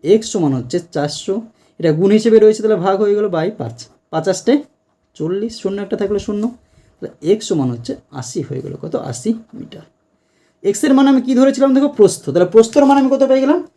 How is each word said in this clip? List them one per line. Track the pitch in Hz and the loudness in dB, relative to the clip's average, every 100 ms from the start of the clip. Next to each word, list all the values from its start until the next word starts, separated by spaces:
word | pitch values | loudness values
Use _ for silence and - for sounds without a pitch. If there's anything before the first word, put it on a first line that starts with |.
এক্স | 151 214 220 | 2 0 2
সমান | 208 156 135 | -2 -2 -2
হচ্ছে | 120 175 170 156 | -4 -8 -6 -6
চারশো, | 147 - - 196 226 _ _ _ | -6 -6 -6 -6 -6 _ _ _
এটা | 165 156 | -2 0
গুণ | 196 214 | 2 2
হিসেবে | 226 220 | 4 6
রয়েছে, | 214 214 | 6 2
তাহলে | 214 208 180 | 0 0 0
ভাগ | 190 | 0
হয়ে | 208 208 | 0 0
গেল | 208 170 | -2 -2
by | 170 220 | -4 -6
পাঁচ, | 117 - - _ _ | -12 -12 -20 _ _
পাঁচ | 160 160 | -6 -4
আষ্টে | 185 - 285 294 _ _ _ _ | -4 2 0 0 _ _ _ _
চল্লিশ, | _ 156 190 220 226 | _ -6 -4 -6 -8
শূন্য | 190 202 196 | -8 -6 -8
একটা | 220 | -6
থাকলে | 202 202 | -4 -4
শূন্য, | 202 208 226 240 _ _ _ _ | -4 -6 -6 -8 _ _ _ _
তাহলে | - - 151 | -16 -10 -2
এক্স | 214 - | -2 0
সমান | 175 127 | -2 -2
হচ্ছে | 120 120 262 _ | -4 -8 -12 _
আশি | 139 127 - 135 | -14 -10 -8 -8
হয়ে | 131 - | -8 -10
গেল। | - | -12
কত? | 160 - | -8 -8
আশি | - 117 214 226 - | -8 -8 -4 -6 -6
মিটার। | - - - - _ _ _ _ _ _ _ | -20 -18 -20 -20 _ _ _ _ _ _ _
এক্সের | - 202 302 | -4 -2 2
মান | 269 277 | 4 4
আমি | 269 | 2
কী | 254 254 | 2 2
ধরেছিলাম | 269 269 277 269 | 2 2 2 2
দেখো? | 277 - | 0 4
প্রস্থ। | 196 - - | 4 4 -4
তাহলে | 147 180 | 0 4
প্রস্থর | 220 226 - 277 | 6 4 4 4
মান | 277 | 4
আমি | 269 | 2
কত | 269 262 | 2 2
পেয়ে | 262 | 2
গেলাম? | 269 349 - | 2 0 -2